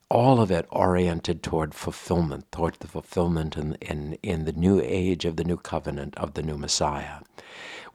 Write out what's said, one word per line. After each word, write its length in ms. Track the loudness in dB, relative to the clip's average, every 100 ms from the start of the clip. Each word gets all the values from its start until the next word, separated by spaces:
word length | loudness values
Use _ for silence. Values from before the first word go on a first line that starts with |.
| 2
all 320 | 4 6 6
of 100 | 4
it 160 | 2 0
oriented 720 | 2 4 6 4 0 -2 -4
toward 320 | -2 0 -2
fulfillment, 800 | -4 -8 -8 0 2 2 -2 -10
toward 240 | -4 -2 -4
the 120 | -10
fulfillment 680 | -12 -4 0 0 0 -2 -4
in, 180 | -4 -6
in, 420 | -6 -6 -6 -6
in 240 | -4 -2 -2
the 80 |
new 280 | 2 4 4
age 440 | 4 0 0 0 -2
of 120 | -2
the 60 |
new 140 | -2 -4
covenant, 580 | -4 -6 -4 -6 -8 -6
of 160 | -6
the 100 | -4
new 140 | -4 -4
Messiah. 640 | -2 0 0 -2 -8 -12 -18 -20 -20 -18 -16 -16 -2